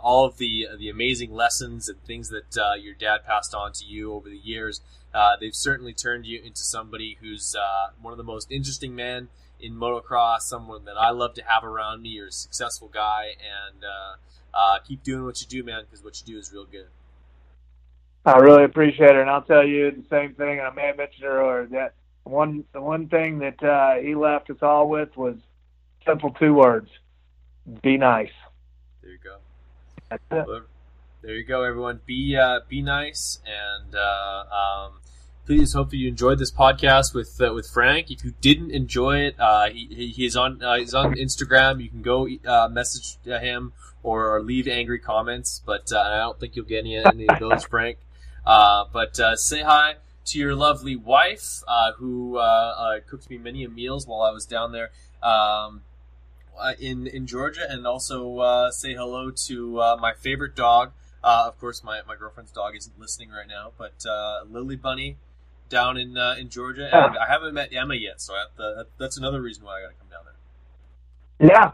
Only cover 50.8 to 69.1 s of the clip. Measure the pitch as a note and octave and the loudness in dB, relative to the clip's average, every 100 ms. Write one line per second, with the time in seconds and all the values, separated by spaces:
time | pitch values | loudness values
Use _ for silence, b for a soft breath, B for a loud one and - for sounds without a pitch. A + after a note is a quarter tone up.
50.8 | C3 B2+ G#2+ F3 F3+ - - - - A#2+ | -4 -8 2 4 4 0 -12 -12 -2 2
51.8 | A2+ A2+ B2+ B2 B2 B2 A#2 A2+ A#2 A2+ | 2 -2 -8 -8 -6 0 4 4 2 -2
52.8 | A#2 G#2+ - C3 - B2 A#2 C3+ B2 A2+ | -4 -6 -8 -20 -18 -16 -14 -12 -12 -10
53.8 | B2 C#3 C3 A2 A2 A2 - A#2 A#2 A#2 | -10 -8 -8 -2 -2 -2 -6 -6 -6 -8
54.8 | A2+ - - - A#2 A2 G#2+ G#2+ G#2+ G#2 | -12 -14 -20 -6 0 2 2 0 -6 -14
55.8 | - - - - - - - - C3 B2+ | -20 -20 -20 -20 -20 -20 -20 -10 -8 -6
56.8 | C3 B2+ B2+ C3+ B2+ B2 C#3+ D#3 D#3 B2+ | -8 -8 -10 -10 -10 -6 -8 -6 -10 -8
57.8 | B2 B2+ - C3 B2 B2 B2 B2 B2 - | -6 -6 -6 -10 -8 -2 2 2 0 -2
58.8 | C3+ B2+ B2 B2+ C3 B2+ - B2 A#2+ A#2 | -10 -8 -8 -8 -10 -8 -8 -8 -8 0
59.8 | A#2 A#2 A#2 - C3 C3+ C#3 - A#2+ A#2+ | 2 2 -2 -4 -6 -6 -6 0 4 4
60.8 | B2+ - - - A#2+ A#2 A#2 - A#2+ A#2 | 4 -4 -20 -4 2 4 2 -4 -12 -12
61.8 | G#2+ G#2+ G#2 G#2 G#2+ A2+ A#2 A2+ G#2 G#2+ | -12 -12 -12 -16 -16 -20 -18 -10 -10 -10
62.8 | - - G#2+ - A2+ G#2+ G#2 G2+ G#2+ - | -20 -20 -16 -16 -16 -18 -16 -16 -18 -18
63.8 | G#2+ - A2+ G#2+ G#2+ G#2 G#2 A#2+ C3 C3+ | -20 -14 -8 -6 -6 -10 -12 -14 -12 -10
64.8 | C3+ C3 C#3 C#3+ _ _ _ _ - B2+ | -8 -8 -10 -14 _ _ _ _ -4 0
65.8 | B2 B2+ B2 B2 B2 C3 B2 B2 B2+ C3+ | 0 0 -6 -2 -2 -2 -8 -10 -10 -8
66.8 | C#3+ C#3 C#3 A2 A2+ D3 D#3+ D3 C3+ B2+ | 4 6 6 2 0 0 -2 -8 -6 -6
67.8 | C3+ B2+ G#2 F#2 - G2 G#2 - G#2+ G#2+ | -4 -6 -8 -12 -10 -10 -10 -10 -10 -10
68.8 | - - C3 | -14 -12 -12